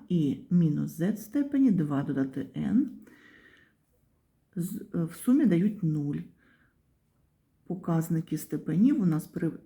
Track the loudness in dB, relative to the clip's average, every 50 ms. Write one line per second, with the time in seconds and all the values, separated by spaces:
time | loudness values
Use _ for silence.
0 | -4 -2 0 0 0 0 -2 -4 -2 2 4 4 4 4 2 0 -2 -4 -4 -2
1 | -2 -2 -2 -4 -6 -4 -2 -2 -2 0 2 4 4 4 4 4 2 0 0 -2
2 | -2 -2 -2 -2 -2 -2 -4 -8 -8 -8 -6 -6 -2 2 2 2 2 0 -4 -12
3 | -18 -20 -20 -20 -20 -20 -20 -20 -20 -20 _ _ _ _ _ _ _ _ _ _
4 | _ _ _ _ _ _ _ _ _ _ -8 -8 -8 -6 -8 -12 -12 -8 -6 -4
5 | -4 -6 -8 -4 0 2 2 4 4 4 4 4 2 0 0 -2 -2 -2 0 -2
6 | -2 -4 -6 -6 -8 -12 -18 _ _ _ _ _ _ _ _ _ _ _ _ _
7 | _ _ _ _ _ _ _ _ _ _ _ _ _ -10 -10 -6 -2 -2 0 0
8 | 0 0 -2 -2 -2 -4 -6 -6 -6 -6 -8 -6 -4 -2 2 4 4 4 4 4
9 | 2 2 2 0 -2 -6 -6 -4 -4 -4 -4 -8 -14